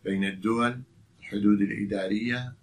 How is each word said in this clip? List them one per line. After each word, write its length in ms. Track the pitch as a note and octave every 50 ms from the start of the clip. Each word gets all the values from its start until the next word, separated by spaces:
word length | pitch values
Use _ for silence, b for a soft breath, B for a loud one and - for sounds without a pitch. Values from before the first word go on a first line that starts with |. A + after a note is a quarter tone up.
| -
بين 200 | F#2+ G2 G2 G2
الدول، 580 | G2 F#2+ F#2+ G2 A2 A2+ A#2 A#2+ A#2+ B2+ B2+ - - _ - - _ _ _
الحدود 400 | - - - G#2 G#2 G#2 G#2 G2+
الإدارية 960 | G2 G2 A2+ G#2+ G#2 G2 G#2 F#2+ F#2 F#2+ G#2 G#2+ A#2 A#2+ A#2+ B2+ B2+ B2+ - -